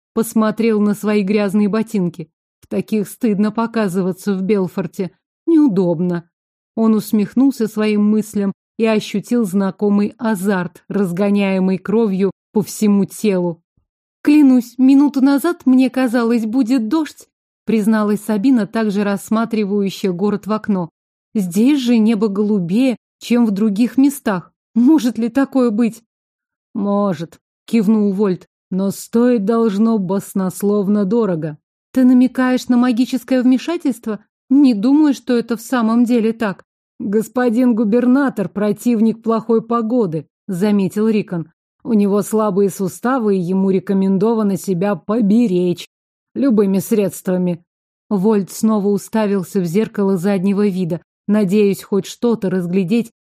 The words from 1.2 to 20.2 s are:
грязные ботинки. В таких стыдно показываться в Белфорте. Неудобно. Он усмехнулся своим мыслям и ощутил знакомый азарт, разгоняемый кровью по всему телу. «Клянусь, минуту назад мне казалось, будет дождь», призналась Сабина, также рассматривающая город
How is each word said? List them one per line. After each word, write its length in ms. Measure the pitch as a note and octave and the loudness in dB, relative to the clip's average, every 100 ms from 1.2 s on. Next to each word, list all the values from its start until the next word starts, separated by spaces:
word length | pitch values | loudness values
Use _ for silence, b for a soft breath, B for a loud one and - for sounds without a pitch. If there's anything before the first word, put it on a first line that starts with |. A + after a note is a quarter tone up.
грязные 460 | F#3+ A3 G#3 G#3 G#3 | 0 0 0 0 0
ботинки. 640 | A3 A3 G#3 F3 D#3+ D#3 _ _ _ | 0 -2 -2 -2 -4 -14 _ _ _
В 60 | _ | _
таких 400 | G#3 - A3 G3 | -6 -4 -4 -4
стыдно 420 | - A#3+ G3 G#3 | -4 -2 0 0
показываться 840 | G#3+ A3+ A3+ G#3 F3 F3+ F3+ - | -2 -4 -2 -2 -2 -4 -4 -4
в 80 | F#3+ | -4
Белфорте. 720 | F#3+ G#3 F#3 - E3 - F#3 - _ _ - | -2 -2 -2 -4 -8 -6 -8 -10 _ _ 0
Неудобно. 840 | E4 D4 F#3 F3+ D#3+ F3+ E3 - _ _ _ _ - | 4 4 2 0 0 -2 -4 -8 _ _ _ _ -2
Он 180 | A3 | 0
усмехнулся 720 | G#3+ G3+ A3 G3+ - C#4 B3+ G#3+ | 0 0 -2 0 0 0 0 -4
своим 380 | G#3+ G#3+ G#3 | -2 -2 0
мыслям 480 | G#3 G#3+ G#3+ G#3 G3 - _ - | 2 0 -2 -4 -4 -6 _ -4
и 80 | A3 | 0
ощутил 580 | G#3+ - G3+ E3 A#3+ | 0 -2 -6 -2 -2
знакомый 680 | G#3+ F#3+ G3 F#3 G#3 G3+ G#3 - | 0 -2 -2 -2 0 0 0 -4
азарт, 680 | A3 G#3 G3 F#3+ F3+ - - | -4 -2 -2 -2 -4 -10 -8
разгоняемый 880 | G3 G3 E3+ G3+ G3+ G3 F#3+ F#3 F#3 | -2 -2 -2 0 0 0 0 0 -2
кровью 520 | - G#3+ A3 F#3+ G3 - _ | -2 0 0 0 -2 -4 _
по 100 | A3 | -4
всему 420 | F#3 - G#3 G3+ | -4 0 2 2
телу. 580 | F#3+ - A3 F#3 F3 E3 _ _ _ _ _ _ | 0 -2 -2 0 -2 -6 _ _ _ _ _ _
«Клянусь, 520 | - D4+ C#4 B3+ A#3 - | 2 6 6 4 2 2
минуту 420 | C4 C#4 C#4+ - | 4 6 4 2
назад 420 | C4+ C#4 E4+ F4 - | 2 2 0 -2 2
мне 240 | B3+ C4 | 4 2
казалось, 560 | B3+ B3+ A#3+ A#3 A#3+ A3 | 0 -2 0 0 0 0
будет 420 | A#3+ A3 C4+ A3 | -2 0 0 0
дождь», 400 | D#4+ D4 - - _ _ _ | -2 -4 -8 -20 _ _ _
призналась 560 | - A3 G#3 A3 G#3 G#3 | -4 0 2 0 0 -2
Сабина, 460 | G#3 G#3+ A3+ B3+ G3+ | -2 -2 2 2 0
также 380 | A3+ A3 G3 | -2 -2 -2
рассматривающая 1080 | G#3 G3 - A3 A3+ A3+ G3+ G3+ G3 - G3 | -2 -4 -4 -4 -2 -4 -2 -2 -2 -4 -4
город 340 | F3 | -2